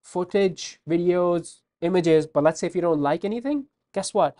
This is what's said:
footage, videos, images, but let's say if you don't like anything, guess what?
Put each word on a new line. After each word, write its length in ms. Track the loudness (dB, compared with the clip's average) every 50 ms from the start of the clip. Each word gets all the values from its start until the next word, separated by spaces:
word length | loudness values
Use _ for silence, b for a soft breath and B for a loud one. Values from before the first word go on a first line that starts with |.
footage, 760 | _ -8 -6 -6 -4 -2 0 0 0 0 -2 -4 -10 -16 -16 -16 _ -2
videos, 720 | -2 0 2 2 2 2 2 0 0 -2 -4 -6 -14 -20 _ _ _ _
images, 440 | -4 0 0 2 4 4 4 4 4
but 180 | 2 0 2 2
let's 160 | 2 2 2
say 60 | -2
if 100 | -4 -2
you 60 | -2
don't 200 | 0 0 0 0
like 240 | 0 0 -2 -2 -2
anything, 400 | -4 -6 -6 -4 -4 -4 -6 -6 -10 _ _ _ _ -8
guess 200 | -8 -8 -2 0
what? 220 | 0 0 0 b b